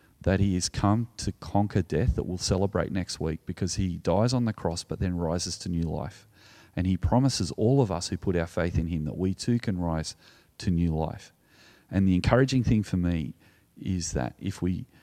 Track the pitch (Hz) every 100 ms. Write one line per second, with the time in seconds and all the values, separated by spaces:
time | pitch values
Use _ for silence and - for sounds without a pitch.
0 | _ - - 95 101 90 - - 101 110
1 | 117 - - - - 101 101 104 85 80
2 | 98 - - 90 - 95 98 90 80 95
3 | 87 - 82 80 - 90 92 - 92 85
4 | 87 90 120 127 117 104 85 82 - -
5 | 95 87 85 87 90 - 90 85 82 78
6 | - - _ _ - - - - 92 92
7 | - 120 135 - 90 - 113 139 110 82
8 | - 92 - 87 82 - 87 82 82 85
9 | 76 - 95 92 - 120 - 92 85 80
10 | 78 - - - _ - - 85 85 78
11 | 80 - - _ _ _ - _ - 92
12 | 95 90 - 120 135 131 113 110 101 92
13 | 87 85 71 - _ _ _ - - 92
14 | 80 85 62 - 98 - 90 90 - _